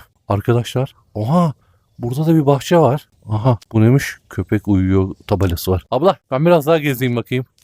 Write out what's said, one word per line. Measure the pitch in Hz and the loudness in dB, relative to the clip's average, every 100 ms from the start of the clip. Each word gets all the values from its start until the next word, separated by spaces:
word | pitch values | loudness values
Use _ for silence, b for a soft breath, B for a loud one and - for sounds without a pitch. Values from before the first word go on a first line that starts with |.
| - _ - | -8 _ -6
Arkadaşlar. | 101 - 120 113 123 131 _ _ | -4 0 -2 -2 -6 -6 _ _
Oha. | 104 110 175 170 - _ _ _ - | -8 -2 0 0 -4 _ _ _ -10
Burada | 120 127 156 | -8 -4 2
da | 160 | 2
bir | 139 | 4
bahçe | 139 - 175 | 0 2 2
var. | 135 143 - _ - | 2 0 -6 _ -8
Aha. | 107 127 123 - | -2 0 0 -2
Bu | 110 | 2
neymiş? | 113 139 - - _ | 4 2 0 -12 _
Köpek | - 92 107 - | -10 -4 -4 0
uyuyor | 98 92 95 95 - - | 0 2 0 0 -6 -6
tabelası | 95 92 85 - | -2 0 -2 -2
var. | 92 - | -4 -2
Abla | 127 180 - - | -2 0 -2 -4
ben | 135 165 | -2 2
biraz | 170 139 | 2 2
daha | 165 | 0
gezeyim | 147 123 127 120 | 0 -2 -2 -4
bakayım. | - 127 127 _ | -4 -6 -8 _